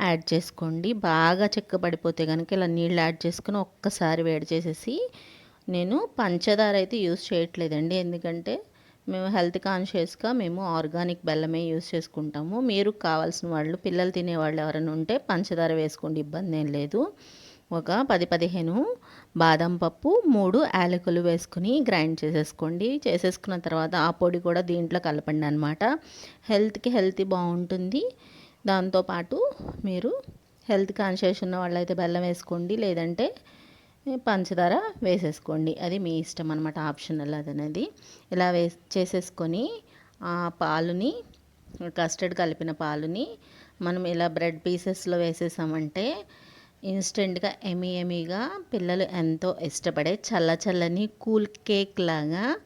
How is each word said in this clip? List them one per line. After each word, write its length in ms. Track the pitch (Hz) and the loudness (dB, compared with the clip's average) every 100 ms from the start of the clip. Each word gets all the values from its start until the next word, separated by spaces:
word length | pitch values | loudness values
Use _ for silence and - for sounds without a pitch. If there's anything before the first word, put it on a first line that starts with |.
యాడ్ 200 | 190 165 160 | 2 0 2
చేసుకోండి. 640 | 165 170 - 160 160 185 226 185 | 0 0 -4 -4 -2 -2 0 2
బాగా 400 | 160 165 185 208 208 | 6 6 6 2 0
చిక్కబడిపోతే 680 | - 185 180 170 170 160 160 | -2 0 0 0 0 0 0
కనుక 260 | 160 165 | 0 0
ఇలా 160 | 190 180 170 | 0 2 2
నీళ్ళు 220 | 170 175 | 2 2
యాడ్ 180 | 165 165 | 2 0
చేసుకుని 380 | 170 - - 202 185 | -2 -4 -4 -2 -4
ఒక్కసారి 580 | _ 202 - 165 160 165 | _ -4 0 2 2 2
వేడి 200 | 156 156 | 0 0
చేసేసి, 460 | 165 165 156 - 302 494 - - - - _ - | -2 -2 -4 -4 -4 -4 -8 -20 -20 -20 _ -4
నేను 280 | 180 180 269 466 | -2 0 0 0
పంచదార 600 | - 208 175 220 208 214 202 | 0 0 2 4 4 4 4
అయితే 200 | 190 233 | 2 0
యూజ్ 240 | 185 170 - | 0 0 0
చేయట్లేదండి, 680 | 175 170 170 165 151 160 185 | 0 0 -2 -2 0 0 0
ఎందుకంటే 580 | 175 175 170 170 170 277 427 _ - _ - | -2 -4 -4 -6 -4 -6 -8 _ -20 _ -8
మేము 220 | 185 190 | -4 0
హెల్త్ 260 | 202 175 185 | 2 2 0
కాన్షియస్‌గా 680 | 190 185 190 185 165 - 220 | -2 -2 -2 -2 -2 -2 -2
మేము 280 | 254 180 175 190 | 0 0 -2 -2
ఆర్గానిక్ 540 | 165 156 165 175 175 | -2 -2 -2 -2 -2
బెల్లమే 360 | 156 156 160 165 | -2 0 0 0
యూజ్ 220 | 170 160 165 | 0 -2 -2
చేసుకుంటాము. 680 | 165 160 - 151 147 156 220 | -4 -4 -6 -6 -4 -4 -2
మీరు 300 | 254 196 202 208 | 0 2 2 0
కావాల్సిన 420 | 170 160 160 175 170 | 2 2 0 -2 -2
వాళ్ళు, 280 | 160 151 170 | -2 -2 -2
పిల్లలు 340 | 190 175 185 185 | -2 0 0 0
తినేవాళ్ళు 420 | 175 165 156 156 | 0 0 0 0
ఎవరైనా 280 | 151 151 160 | -2 -2 -2
ఉంటే 220 | 156 160 247 - | -2 0 -2 0
పంచదార 460 | 180 196 170 165 | 0 0 0 2
వేసుకోండి, 440 | 160 156 - - 156 | 2 0 -4 -4 -4
ఇబ్బంది 360 | 147 156 190 156 | -4 -6 -2 -2
ఏం 100 | 151 | 0
లేదు. 280 | 143 143 202 339 - - - - - - 165 | -2 -2 0 -2 -4 -20 -20 -20 -20 -8 -4
ఒక 120 | 151 196 | 0 0
పది 240 | 277 196 175 | 4 2 2
పదిహేను 500 | 170 170 180 165 196 403 494 - - - - | 2 2 0 0 0 0 -4 -10 -20 -6 4
బాదం 360 | 165 156 170 175 | 6 6 4 2
పప్పు, 340 | 170 - 285 427 381 | 0 0 2 4 6
మూడు 320 | 226 185 226 311 | 6 6 4 4
యాలకులు 480 | 185 175 175 180 175 175 | 2 2 2 2 2 2
వేసుకుని 460 | 170 - - 190 277 254 | 2 -2 -4 0 2 2
గ్రైండ్ 300 | 185 156 160 | 2 2 0
చేసేసుకోండి. 680 | 156 156 151 - 160 175 220 285 | 0 0 0 -4 -4 -2 -2 0
చేసేసుకున్న 580 | 254 175 185 180 - 185 | 0 2 0 -2 -4 -6
తర్వాత 360 | 170 160 160 175 | -2 -2 0 2
ఆ 140 | 160 | 2
పొడి 300 | 170 180 175 | 4 2 2
కూడా 220 | 175 170 | 2 0
దీంట్లో 380 | 175 170 165 175 | 2 0 0 0
కలపండి 460 | 175 151 - 156 151 | 0 -2 0 0 2
అనమాట. 380 | 147 147 156 220 311 - - - - | 2 0 0 0 0 -6 -20 -20 -12
హెల్త్కి 480 | - 208 220 - 247 240 | 0 2 2 0 0 2
హెల్తీ 300 | 190 185 190 | 2 2 0
బాగుంటుంది. 680 | 185 175 175 175 185 185 254 480 - - - - _ - | 0 0 -2 -2 -4 -2 -2 -2 -6 -16 -20 -20 _ 0
దాంతోపాటు 720 | 190 185 185 185 180 175 285 539 - - - | 2 4 2 2 -2 -4 0 0 -2 -10 -6
మీరు 280 | 196 180 226 523 - - _ _ - | -4 -2 -2 -4 -8 -18 _ _ 0
హెల్త్ 240 | 196 196 | 2 2
కాన్షియస్ 480 | 202 196 185 185 185 | 0 -2 2 0 0
ఉన్న 140 | 185 185 | -2 -2
వాళ్ళైతే 400 | 180 175 175 180 | -2 -2 -2 0
బెల్లం 240 | 175 175 180 | 0 0 0
వేసుకోండి, 480 | 175 - 175 175 220 | -2 -4 -4 -2 0
లేదంటే 520 | 208 170 165 170 294 - - - - - _ _ - 262 240 | 0 0 -2 0 -2 -4 -16 -20 -20 -20 _ _ -6 -4 0
పంచదార 480 | 196 185 185 175 254 427 392 | 0 0 2 2 2 0 -2
వేసేసుకోండి. 720 | 202 175 165 - - 156 160 160 | 0 2 0 -4 -4 -2 -2 -2
అది 120 | 175 190 | -4 -4
మీ 140 | 175 160 | -2 -2
ఇష్టం 300 | 156 - 156 | -4 -6 -4
అనమాట, 260 | 156 156 156 156 | -2 -4 -4 -4
ఆప్షనల్ 440 | 143 - 156 143 | -6 -6 -6 -4
అది 160 | 151 147 | -6 -6
అనేది. 320 | 143 151 160 339 - - - - | -6 -4 -4 -6 -8 -20 -20 -6
ఇలా 160 | 180 180 | 0 2
వే-, 280 | 175 170 - - | 4 2 -2 -6
చేసేసుకొని 720 | 196 180 185 175 - 165 170 294 466 - - - - | -2 0 -2 -4 -4 -4 -2 -4 -6 -14 -20 -20 -12
ఆ 120 | 175 175 175 175 | -6 -4 -4 -2
పాలుని, 520 | 160 156 170 175 233 466 - - _ _ - - 175 170 | 0 0 0 0 -2 -4 -10 -20 _ _ -18 -12 -6 -2
కస్టర్డ్ 380 | 165 - 180 | -2 0 -2
కలిపిన 380 | 180 170 156 160 | 0 -2 -2 -4
పాలుని 520 | 156 156 147 160 190 339 453 - - - - | -4 -4 -2 -4 -4 -6 -10 -20 -20 -20 -8
మనం 220 | 175 180 180 | -4 -2 -2
ఇలా 220 | 170 170 | 0 0
బ్రెడ్ 320 | 160 170 160 | 0 -2 -2
పీసెస్‌లో 540 | 175 180 190 185 190 175 | -2 -2 -2 -4 -2 0
వేసేసామంటే 880 | 170 165 170 - 160 160 156 180 226 370 403 - - - - _ | 0 0 -4 -2 -4 -2 -4 -4 -4 -4 -10 -20 -20 -20 -20 _
ఇన్‌స్టెంట్‌గా 680 | 196 190 190 - 196 180 196 - | -6 -4 -2 0 -2 0 -4 -4
ఎమీ 260 | 208 175 180 180 | -4 -4 -2 -2
ఎమీగా 440 | 180 175 165 185 269 392 359 | -2 -2 -4 -4 -6 -8 -6
పిల్లలు 400 | - 175 180 185 180 | -4 0 0 0 0
ఎంతో 300 | 160 160 185 - 165 | 0 2 0 -2 -4
ఇష్టపడే 460 | - 180 151 151 208 - | -4 -2 0 0 -2 0
చల్ల 280 | 214 165 165 | 2 2 2
చల్లని 420 | 202 180 170 175 214 - | 0 0 2 0 -2 -4
కూల్ 300 | - 220 208 - - | 0 2 2 -4 0
కేక్ 340 | 202 196 196 | 0 0 0
లాగా 460 | 175 160 151 170 233 427 | 0 0 0 0 -2 -4